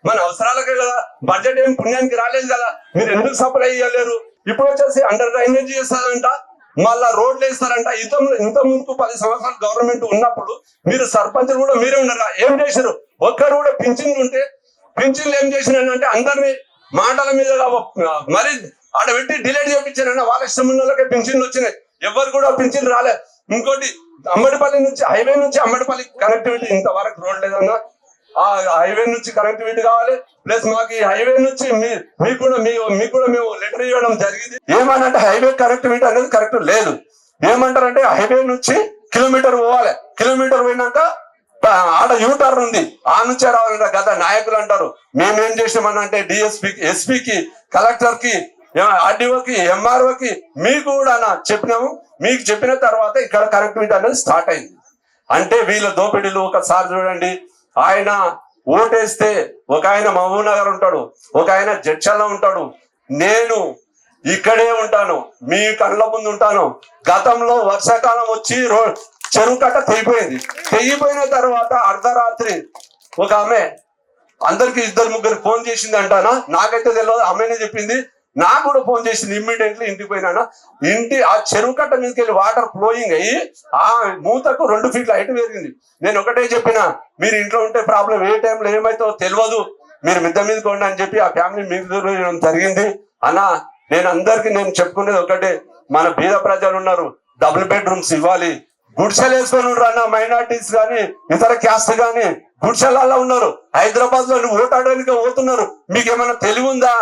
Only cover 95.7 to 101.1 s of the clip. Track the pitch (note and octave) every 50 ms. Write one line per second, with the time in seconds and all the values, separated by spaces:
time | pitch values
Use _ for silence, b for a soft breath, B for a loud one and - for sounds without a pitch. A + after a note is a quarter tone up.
95.7 | - - _ _ C3+ - E3 F3 E3 - D4+ - G3+ G3 - - G3 - - F#3+
96.7 | F#3+ F#3+ - F#3 F#3 F3 E3 C3+ - _ _ _ _ _ - D3+ D#3 F#3 F#3+ F#3
97.7 | F#3+ G#3 - F#3 F#3 F3+ E3 - E3 D3+ D3+ E3+ F#3 F3+ E3+ E3+ D3+ - _ _
98.7 | _ _ _ _ _ - F3+ G#3+ G3+ - B3+ B3+ C4 B3+ B3+ B3 B3+ B3+ B3 B3
99.7 | B3 A#3 A#3+ A#3 A3+ A#3 A#3 A3+ A3+ A3 A3 A3+ A#3+ A#3+ A#3+ A#3 A#3+ A#3 A3+ -
100.7 | G#3+ A3 A3 A3 A#3+ A3+ G#3 -